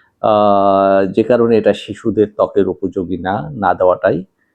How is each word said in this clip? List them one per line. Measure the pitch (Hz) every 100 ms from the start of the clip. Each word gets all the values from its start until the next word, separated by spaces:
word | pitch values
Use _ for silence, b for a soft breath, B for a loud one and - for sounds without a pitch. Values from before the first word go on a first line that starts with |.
| b _
আহ, | 110 107 104 101 98 98 98 98 98
যে | 98
কারণে | 110 120 117 110
এটা | 107
শিশুদের | 101 - 104 117 101 104
ত্বকের | - 95 101 95
উপযোগী | 90 95 95 87 90
না, | 87 104 156
না | 135 95
দেওয়াটাই | 90 92 87 95 147 190 _ _